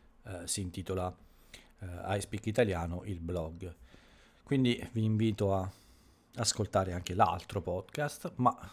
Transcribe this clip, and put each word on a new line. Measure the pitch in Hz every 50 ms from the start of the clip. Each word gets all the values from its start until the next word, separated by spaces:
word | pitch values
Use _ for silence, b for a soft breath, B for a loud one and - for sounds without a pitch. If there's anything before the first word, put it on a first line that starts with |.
| b b b - -
eh, | - 95 87 87
si | 87 - 104
intitola, | 95 87 - 98 85 - 95 92 90 92 - B B B B B B B B B B B B -
eh, | 98 90 87 87 - - 101
I | 104
Speak | 98 - 110 104 -
Italiano, | 110 101 127 120 98 90 82 85 82 87 90 -
il | 104 95 85
blog. | 82 85 90 87 80 80 82 82 95 87 - B B B B B B B B B B B B B B
Quindi | - 143 135 131 120 117 - - -
vi | - 113 110
invito | 110 110 107 110 113 104 - 104 98 98
a | 95 92 95 B B B B B B B B B B B B -
ascoltare | 131 107 - - - 101 - - 98 95 92
anche | 87 90 90 - 87
l'altro | 98 107 85 87 87 - - - 98
podcast, | 82 92 87 92 - - - 147 147 143 - - - 170 -
ma | - 123 117 - - B B